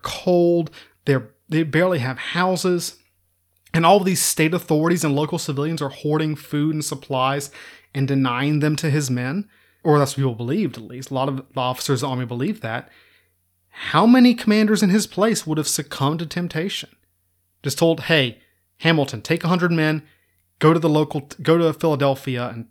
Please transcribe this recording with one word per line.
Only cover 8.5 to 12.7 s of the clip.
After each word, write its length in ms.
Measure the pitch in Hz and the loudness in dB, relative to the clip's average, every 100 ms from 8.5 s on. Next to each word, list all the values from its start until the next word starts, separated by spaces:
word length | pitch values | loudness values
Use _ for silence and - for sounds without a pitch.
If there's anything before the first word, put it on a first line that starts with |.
| 151 | 0
them 160 | 151 151 | 0 -2
to 140 | 160 | -2
his 200 | 147 131 | -2 -2
men. 380 | 123 127 180 - _ _ _ | -4 -4 -6 -8 _ _ _
Or 160 | 156 147 | 2 4
that's 140 | 139 | 2
what 40 | - | 0
people 180 | 131 | -2
believed, 420 | 113 120 190 165 117 | -2 -4 -2 -2 -6
at 80 | |
least. 260 | 107 123 131 | -14 -14 -6
A 40 | |
lot 140 | 135 135 | -4 -2
of 100 | 135 | -4
the 60 | - 139 | -8 -6
officers 460 | 127 127 - 127 | -4 -4 -2 -2
of 60 | 139 | -2
the 20 | |
army 140 | 127 123 | -4 -6
believed 360 | 120 180 214 | -4 -4 -4
that. 280 | 113 | -6